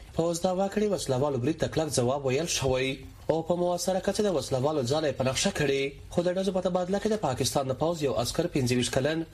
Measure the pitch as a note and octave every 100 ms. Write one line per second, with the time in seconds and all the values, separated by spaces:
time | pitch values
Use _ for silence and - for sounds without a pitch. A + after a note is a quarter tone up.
0 | - - E3 E3+ F#3 F#3 G3 G#3 G#3 F3
1 | - B2+ D3 C3 B2 D#3+ D3+ - D#3 B2+
2 | A#2+ C#3+ C3+ C3 E3+ - C3 B2+ C3+ C#3
3 | - - - D#3 D#3+ F3 F3 F3 - F#3
4 | F#3+ G3 G#3 D#3+ A#2+ C3 C#3 D#3 A#2+ D3+
5 | D#3 B2+ B2+ B2+ G3 - D3 C#3 C#3 -
6 | - - F3 F3+ F#3+ F#3+ F#3 F3+ F3+ G3
7 | G#3+ G#3+ D3 B2 C3 - C3 C3 D#3 E3+
8 | C#3 - A#2+ - E3+ D3+ B2 B2 A#2 C3+
9 | C3+ D#3+ D#3+